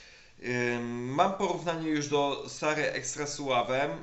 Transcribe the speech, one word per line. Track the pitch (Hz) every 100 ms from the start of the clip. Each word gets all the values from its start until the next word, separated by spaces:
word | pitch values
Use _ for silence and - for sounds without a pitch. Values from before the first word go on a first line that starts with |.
| - - - -
Ym, | 113 123 120 120 120 120 123
mam | 147 190
porównanie | 190 185 175 170 165 160
już | 151 131
do | 147 143 135 135
Sary | - 151 151
Extra | - 131 123 147 143
Suave, | - 135 123 117 131 151 -